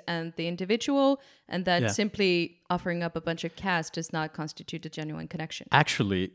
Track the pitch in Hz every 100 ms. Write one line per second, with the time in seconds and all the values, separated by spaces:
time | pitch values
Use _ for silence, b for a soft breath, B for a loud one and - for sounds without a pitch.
0 | - 170 165 165 165 175 185 226 262 277
1 | 269 277 b b b 180 185 175 113 104
2 | 208 - 196 175 170 - _ 180 185 170
3 | 170 165 170 165 170 - 196 175 160 -
4 | 165 165 156 - 156 - 165 165 160 -
5 | 156 156 160 165 160 - - 135 147 -
6 | 104 95 92